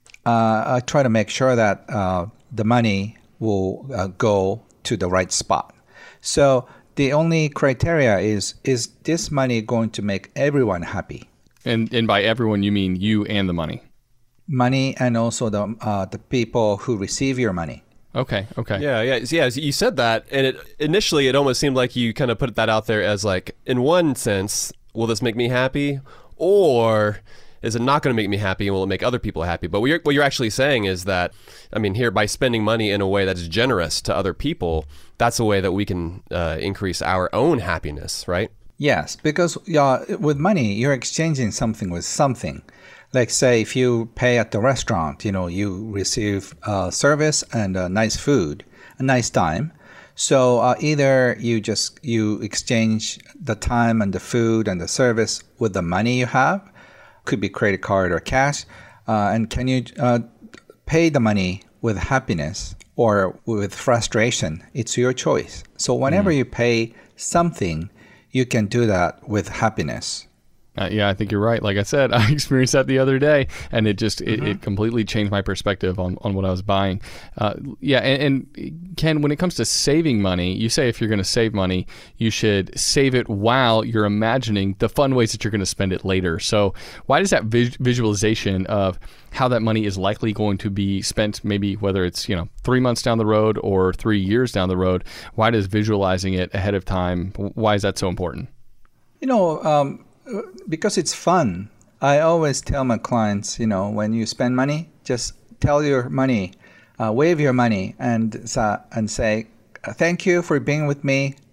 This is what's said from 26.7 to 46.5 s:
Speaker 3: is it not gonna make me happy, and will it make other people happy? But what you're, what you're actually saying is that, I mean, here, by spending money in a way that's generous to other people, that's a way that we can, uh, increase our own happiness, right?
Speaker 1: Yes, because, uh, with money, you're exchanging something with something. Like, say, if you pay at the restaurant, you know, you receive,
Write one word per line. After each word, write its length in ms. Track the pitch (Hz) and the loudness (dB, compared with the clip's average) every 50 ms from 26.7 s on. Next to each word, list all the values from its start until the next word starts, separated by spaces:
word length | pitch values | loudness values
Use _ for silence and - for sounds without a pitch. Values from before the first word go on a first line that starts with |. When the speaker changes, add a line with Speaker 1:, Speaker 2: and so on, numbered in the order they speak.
| 127 117 113 113 110 107 107 104 104 - - - - - - - - - | 4 4 4 4 4 2 2 0 -2 -4 -10 -18 -20 -20 -20 -20 -12 -8
Speaker 3:
is 120 | - 113 107 | -6 -4 -2
it 80 | 113 | 0
not 200 | 120 135 143 151 - | 0 2 2 2 2
gonna 120 | 143 120 | 0 0
make 140 | 113 104 95 | 0 0 0
me 80 | 101 | 0
happy, 300 | 101 104 95 92 - 104 | 0 0 -2 -2 -2 -2
and 80 | 98 98 | -2 0
will 80 | 95 92 | 0 0
it 40 | |
make 140 | 95 95 92 | -2 -2 -2
other 180 | - 123 123 - | -2 -2 -2 -2
people 240 | - 107 - 80 82 | -4 -6 -4 -4 -4
happy? 240 | 87 85 - - | -4 -4 -4 -4
But 120 | 80 92 101 | -4 -2 0
what 100 | 113 139 | 2 2
you're, 120 | 165 170 - | 0 0 0
what 100 | 147 143 | 2 2
you're 120 | 143 143 | 2 2
actually 240 | 139 - - 123 107 | 2 0 0 -2 -2
saying 340 | - - 131 147 139 113 101 | 0 0 2 2 2 2 0
is 220 | 95 92 90 90 | 0 -2 -2 -2
that, 260 | 98 95 90 87 82 - - - - - - - - | -2 0 0 0 -2 -4 -10 -20 -20 -20 -20 -14 -8
I 80 | - 113 | -4 -2
mean, 160 | 107 98 95 | -2 0 0
here, 160 | 117 123 117 | 0 0 0
by 140 | 92 110 107 | 2 2 0
spending 400 | 104 - - 139 127 117 110 104 | 0 0 0 0 0 2 2 2
money 260 | 107 113 113 110 104 | 2 2 2 2 0
in 80 | 101 101 | 0 0
a 80 | 98 | 0
way 160 | 95 98 101 98 | 0 0 2 0
that's 240 | 92 92 90 85 | 0 -2 -2 -6
generous 540 | 82 80 110 120 135 113 92 82 78 - - | -4 -2 0 2 2 2 0 0 -2 -4 -4
to 140 | - - 82 | -4 -2 -2
other 180 | 87 92 95 80 | -2 -2 -2 -4
people, 520 | - - 147 165 - 92 85 80 78 76 - - - - - - - | -4 -4 -4 -4 -4 -2 -2 -2 -2 -4 -6 -12 -20 -20 -10 -4 0
that's 200 | 117 120 - - | 0 0 0 0
a 60 | 117 | 0
way 160 | 107 101 98 | 2 2 2
that 100 | 95 95 | 2 0
we 140 | 90 101 101 | 0 -2 -2
can, 380 | - 95 90 85 82 90 98 - - | -2 -4 -4 -6 -6 -8 -12 -10 -6
uh, 260 | - 87 85 82 80 78 | -4 -4 -2 -2 -4 -4
increase 440 | - 98 95 - 101 92 85 - - | -4 -4 -4 -4 -4 -4 -4 -4 -2
our 260 | - 92 92 90 - | -2 0 0 0 0
own 280 | - 104 131 170 156 120 | 0 0 2 2 2 0
happiness, 680 | 85 90 82 80 - 76 73 71 - - - - - | 0 -2 -4 -4 -4 -6 -8 -10 -10 -10 -10 -8 -6
right? 220 | - 87 90 113 - - - - - - - | -4 -2 -2 -2 -4 -8 -14 -20 -18 -8 -2
Speaker 1:
Yes, 360 | 147 147 113 82 71 - - | 0 2 2 2 0 -4 -6
because, 400 | - - 151 147 180 175 160 - - - - | -4 -4 -2 0 0 0 0 -2 -6 -6 0
uh, 340 | 165 147 143 135 127 - - - 196 - | 2 2 4 4 2 0 -2 -4 -6 -2
with 180 | - 151 147 | 0 0 0
money, 360 | 139 156 202 214 165 117 101 101 | 2 2 2 2 2 0 0 0
you're 200 | 110 123 143 139 | 0 0 0 0
exchanging 580 | 123 - - - - 160 165 151 135 127 98 | -2 -4 -4 -4 -2 -2 0 0 0 -2 -2
something 400 | - - 127 113 107 - 107 90 | -2 -2 -2 -4 -4 -4 -6 -6
with 120 | 87 87 - | -6 -6 -6
something. 600 | - - - - 135 120 - - 78 69 71 - - - - - - - - - _ - | -4 0 0 0 0 0 -2 -6 -10 -10 -10 -16 -20 -20 -20 -20 -20 -20 -20 -10 _ 0
Like, 160 | 127 123 123 | 0 0 0
say, 320 | - - 143 127 120 113 | 0 2 4 4 4 4
if 140 | 107 - - | 2 0 0
you 340 | 131 127 123 120 113 113 113 - | 0 2 2 2 0 -2 -4 -4
pay 240 | - 127 123 120 120 | 0 2 2 2 2
at 100 | 107 - | 2 0
the 100 | - 104 | 0 0
restaurant, 640 | 110 135 131 - - - 113 85 80 76 69 - - | 2 2 2 0 -2 -2 -2 -2 -2 -2 -4 -6 -4
you 80 | 107 | -4
know, 140 | 98 95 90 | -2 -2 -4
you 420 | 87 87 98 104 101 92 92 110 113 | -4 -4 -4 -4 -4 -4 -6 -8 -8
receive, 640 | 101 98 92 - - 117 104 104 101 98 - - | -6 -4 -4 -4 -2 -2 0 0 0 -2 -4 -8